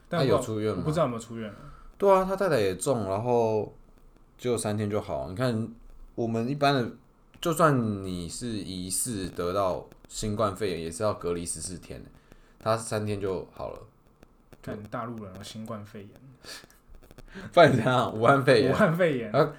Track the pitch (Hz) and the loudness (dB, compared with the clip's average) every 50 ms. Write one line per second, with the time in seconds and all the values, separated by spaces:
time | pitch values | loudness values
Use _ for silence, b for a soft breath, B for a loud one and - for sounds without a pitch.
0 | _ - 175 165 139 123 98 - - 113 110 107 107 107 98 90 - 156 151 175 | _ -6 -2 0 2 4 4 2 2 0 -4 -2 -2 -2 -2 -2 -2 -2 0 2
1 | 151 127 117 110 - - 113 113 110 104 101 - - B B B B B B B | 0 0 -2 -4 -10 -10 -10 -10 -10 -10 -12 -14 -18 B B B B B B B
2 | 202 196 190 190 190 190 190 190 202 180 147 117 101 95 90 85 - 143 127 117 | 6 6 6 6 4 2 0 0 2 2 4 4 4 2 0 0 0 0 0 0
3 | 101 95 95 104 117 123 120 120 113 110 110 107 101 - - - - - - - | 0 -2 -2 0 2 2 4 4 4 4 2 0 -2 -4 -8 -16 -20 -20 -20 -20
4 | - - - - - _ _ - - 123 120 104 - 107 104 107 107 104 107 101 | -20 -20 -20 -20 -20 _ _ -6 -4 -2 -2 0 0 -2 -2 0 -2 -2 -2 -2
5 | 95 92 78 67 67 80 92 107 131 123 117 110 113 214 - - - - - - | -2 -4 -4 -6 -6 -6 -4 -2 -2 0 0 -2 -4 -6 -8 -14 -20 -20 -20 -20
6 | - - - - 120 113 113 113 117 127 143 143 139 139 143 131 113 - - - | -20 -12 -6 -4 -4 -2 -2 -2 -2 -2 -2 0 2 2 2 2 0 -2 -6 -12
7 | - _ _ _ _ _ - - - 175 156 170 170 151 139 123 113 107 101 98 | -20 _ _ _ _ _ -10 -4 -2 -2 2 4 4 4 4 4 2 0 -2 -4
8 | 95 95 90 87 85 80 - - 123 120 110 - - 80 95 92 90 92 92 - | -6 -6 -6 -6 -8 -8 -10 -8 -8 -6 -6 -6 -8 -8 -8 -8 -8 -6 -4 -4
9 | - 127 113 98 90 85 - - 87 87 92 101 98 92 82 64 - - - - | -4 -4 -4 -6 -6 -6 -6 -4 -4 -2 0 0 0 0 -2 -4 -6 -12 -18 -20
10 | - - - - 110 107 101 107 110 101 92 90 110 95 85 82 82 82 82 - | -20 -16 -10 -6 -4 -4 -2 0 0 -2 -2 -2 -4 -4 -4 -4 -6 -8 -6 -2
11 | 107 104 98 - - 87 87 87 85 82 - 80 76 92 90 78 - - 65 60 | -2 -2 -2 -2 -2 -4 -2 -2 -4 -6 -8 -8 -8 -10 -10 -12 -12 -14 -14 -14
12 | - - - b b b b b b b b b b 110 113 113 113 - 113 107 | -16 -18 -20 b b b b b b b b b b -2 -2 -2 -2 -4 -4 -4
13 | 104 104 104 98 101 95 92 80 - - - - 64 - - - - - _ _ | -2 -2 -4 -4 -4 -4 -4 -4 -6 -10 -12 -12 -10 -10 -10 -12 -16 -20 _ _
14 | _ _ _ _ - - _ _ _ _ - - - 127 117 101 104 - - 123 | _ _ _ _ -20 -20 _ _ _ _ -20 -18 -14 -12 -12 -12 -12 -10 -10 -8
15 | 117 120 117 110 104 92 92 95 104 - - 110 110 110 113 104 104 104 - 107 | -8 -8 -10 -10 -12 -14 -14 -14 -14 -14 -12 -12 -10 -10 -10 -12 -12 -14 -16 -16
16 | 98 107 - - 131 135 127 - B B B B B B B B B - - - | -18 -18 -20 -20 -20 -20 -20 -20 B B B B B B B B B -20 -20 -20
17 | - - - - - B B 196 185 B B 175 160 135 131 113 110 127 127 127 | -20 -20 -20 -20 -20 B B -14 -12 B B 8 8 8 8 4 2 2 2 2
18 | 113 98 - 107 113 123 139 135 127 147 131 107 98 - - - 214 165 160 180 | 0 0 0 2 6 6 6 6 6 6 6 6 6 4 4 4 4 4 4 4
19 | 185 160 139 123 113 104 110 135 156 147 - | 2 2 2 0 -2 0 2 2 2 2 0